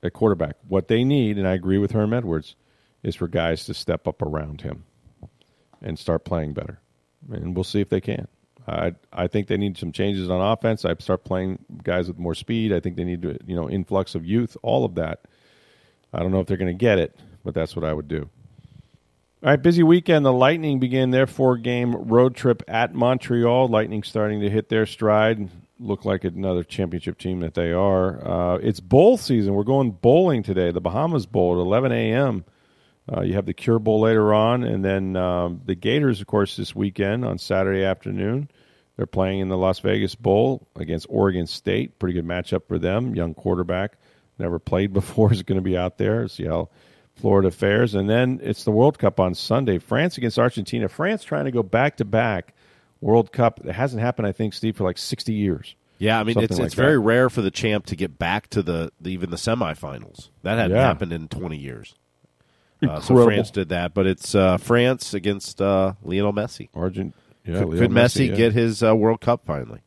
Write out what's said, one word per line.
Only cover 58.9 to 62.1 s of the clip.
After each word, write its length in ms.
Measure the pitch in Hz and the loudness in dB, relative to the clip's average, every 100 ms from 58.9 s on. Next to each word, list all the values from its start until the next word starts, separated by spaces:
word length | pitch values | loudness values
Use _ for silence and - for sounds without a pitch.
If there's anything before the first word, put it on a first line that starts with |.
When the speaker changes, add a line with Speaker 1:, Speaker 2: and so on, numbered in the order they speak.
| _ | _
Speaker 2:
the, 100 | 85 | -10
even 180 | 92 87 | -8 -8
the 60 | 85 | -6
semifinals. 920 | - 117 90 76 78 65 50 - - _ | -4 -2 -2 -6 -10 -14 -16 -20 -20 _
That 160 | 92 113 | -4 -2
hadn't 180 | 98 101 | 0 2
Speaker 1:
Yeah. 60 | 131 | 2
Speaker 2:
happened 260 | 87 87 | 0 -6
in 120 | 85 78 | -8 -10
twenty 280 | 69 87 76 | -10 -10 -10
years. 380 | 69 58 52 _ _ | -12 -14 -18 _ _